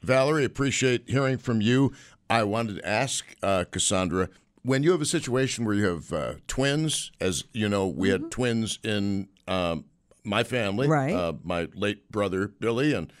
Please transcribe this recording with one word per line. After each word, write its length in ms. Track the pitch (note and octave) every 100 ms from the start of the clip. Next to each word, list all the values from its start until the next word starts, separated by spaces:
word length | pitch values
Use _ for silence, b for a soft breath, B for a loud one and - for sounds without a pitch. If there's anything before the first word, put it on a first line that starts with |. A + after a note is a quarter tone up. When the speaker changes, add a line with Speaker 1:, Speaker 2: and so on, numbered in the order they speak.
Speaker 1:
Valerie. 420 | - C3 C3+ D#3
Appreciate 640 | B2+ - C#3 - C3 A#2+ -
hearing 280 | B2 C3+ B2+
from 220 | - A2+
you. 320 | G#2+ C3 C#3 B B B -
I 140 | A2+
wanted 320 | G#2 A2 A2+ G2
to 120 | F2
ask, 480 | G#2+ C3 - - -
uh, 220 | G2 F#2+ F2
Cassandra, 600 | F#2 - F#2+ F#2 F2+ F2+ b b _
when 200 | B2 C3
you 100 | D#3
have 80 | F3+
a 40 | D3
situation 580 | E3 C3+ B2 C3 -
where 100 | A2+
you 100 | G2+ G2+
have, 260 | E2+ D#2
uh, 220 | E2 B1 D2+ -
twins, 680 | - C#3 D3 D#3 - - -
as 240 | F#2+ F2+ -
you 160 | A2+ G#2+
know, 180 | G2+ F#2+
we 220 | D#2 G#2+
Speaker 2:
Mm-hmm. 140 | B2
Speaker 1:
had 60 | -
twins 480 | A#2 B2+ A2+ A2 -
in, 460 | A2+ G#2 G2+ G2 G2 _ -
um, 380 | F#2 F2 E2 - _ _ _
my 200 | G#2+ G#2
family, 420 | A#2 B2 G2+ G2+ C#3+
Speaker 2:
Right. 280 | D3+ C3+
Speaker 1:
uh, 180 | F#2+ E2+ D2
my 260 | E2+ F2 E2+
late 360 | - G#2 G#2 -
brother 380 | G#2+ G2+ F#2+ G2+
Billy 440 | - A2 A#2 D3+
and 180 | A#2 E2 b